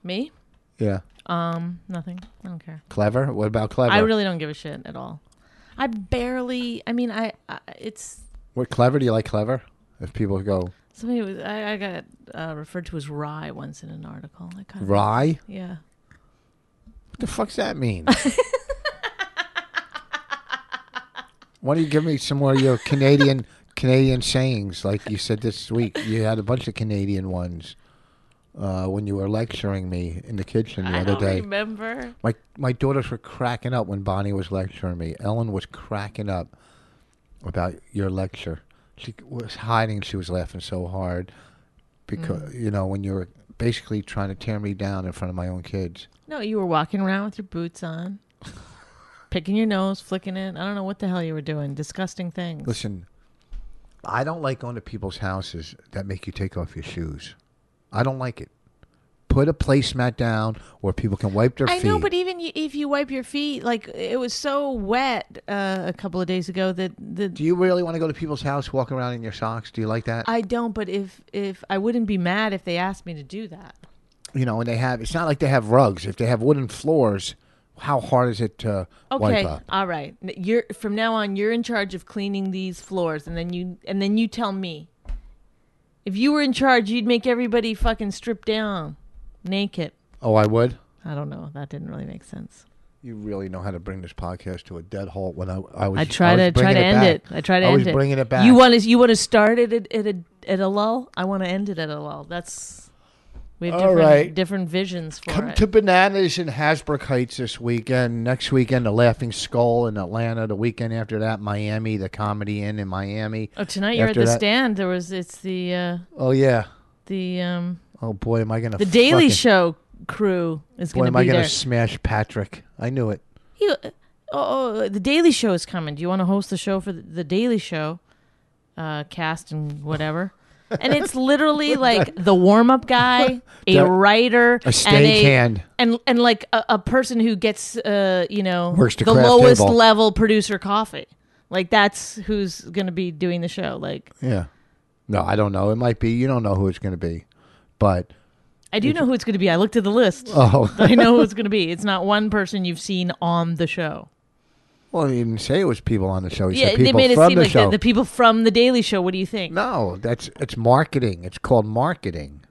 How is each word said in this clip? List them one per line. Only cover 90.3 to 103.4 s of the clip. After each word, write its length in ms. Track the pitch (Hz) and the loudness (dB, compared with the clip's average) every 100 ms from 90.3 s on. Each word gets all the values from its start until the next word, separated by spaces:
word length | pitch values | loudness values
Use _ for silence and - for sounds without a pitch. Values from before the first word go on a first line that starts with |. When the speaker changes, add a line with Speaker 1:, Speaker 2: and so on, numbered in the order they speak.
| 110 | 4
Speaker 2:
I 100 | 107 | 4
would? 320 | 113 120 117 _ _ 170 | 4 2 -2 _ _ -12
Speaker 1:
I 100 | 147 | -10
don't 140 | 147 | -10
know. 200 | 147 151 | -12 -14
That 160 | 143 143 | -14 -14
didn't 180 | 143 151 | -14 -12
really 160 | - - | -12 -14
make 180 | - - | -16 -18
sense. 400 | - - _ _ _ _ _ | -18 -18 _ _ _ _ _
Speaker 2:
You 140 | 123 110 | -18 -14
really 320 | 104 101 98 | -10 -8 -8
know 140 | 92 | -8
how 100 | 95 | -8
to 80 | 90 | -10
bring 220 | 90 95 | -10 -12
this 100 | 87 | -12
podcast 520 | - 90 90 - 90 | -12 -10 -10 -10 -12
to 140 | - 87 | -12 -16
a 20 | |
dead 260 | 82 98 95 | -12 -10 -10
halt. 260 | 95 95 82 | -8 -8 -8
When 140 | 95 | -8
I, 100 | 92 92 - | -8 -10 -4
I 120 | 98 | -4
was, 120 | 98 | -2
Speaker 1:
I 40 | 151 | -4
try 260 | - 175 | 2 4
Speaker 2:
I 40 | 180 | 6
was 60 | 180 | 6
Speaker 1:
to, 40 | |
try 220 | 170 185 | 4 4
Speaker 2:
bringing 20 | 196 | 6
Speaker 1:
to 40 | |
Speaker 2:
it 20 | |
Speaker 1:
end 160 | 180 208 190 160 | 6 6 6 4
Speaker 2:
back. 80 | _ | _
Speaker 1:
it. 60 | - | -8
I 40 | |
try 180 | - 185 | 2 4
to 40 | 180 | 6
Speaker 2:
I 40 | |
Speaker 1:
end 80 | 143 | 6
Speaker 2:
was 80 | 123 | 4
Speaker 1:
it. 60 | |
Speaker 2:
bringing 260 | 139 139 135 | 2 2 2
it 80 | 123 | 0
back. 160 | 127 220 | 6 10
Speaker 1:
You 100 | 254 | 10
wanna, 220 | 254 240 | 10 8
you 200 | 214 240 | 6 6
wanna 160 | 240 220 | 8 6
start 440 | - 226 214 233 | 4 4 6 4
it 120 | 240 | 2
at, 200 | 233 196 | 0 -2
at 140 | 220 208 | -4 -2
a, 100 | 185 170 _ - | -4 -10 _ -4
at 80 | 190 | -2
a 80 | 190 | 0
lull? 420 | 202 208 233 254 - | 0 0 -2 -4 -4
I 80 | 185 | -2
wanna 200 | 196 185 | -2 -2
end 240 | 190 202 | -4 -4
it 100 | 170 | -6
at 100 | 156 | -6
a 100 | 151 | -6
lull. 260 | 147 147 147 | -10 -12 -10
That's 580 | 175 175 - - - - _ _ _ _ - | -10 -10 -14 -16 -20 -20 _ _ _ _ -20